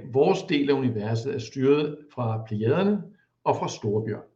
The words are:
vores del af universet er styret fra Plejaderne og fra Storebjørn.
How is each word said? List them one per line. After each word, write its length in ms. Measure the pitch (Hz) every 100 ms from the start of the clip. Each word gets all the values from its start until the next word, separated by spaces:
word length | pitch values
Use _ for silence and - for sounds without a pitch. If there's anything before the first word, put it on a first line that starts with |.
| -
vores 300 | 127 170 185
del 280 | - 147 139
af 40 |
universet 600 | 135 127 107 107 117 131
er 40 | 139
styret 600 | 113 135 131 147 151 - -
fra 320 | - 113 113 -
Plejaderne 560 | 107 113 165 196 202 165 - _ _
og 120 | - 147
fra 120 | 170
Storebjørn. 560 | - 110 107 110 101 -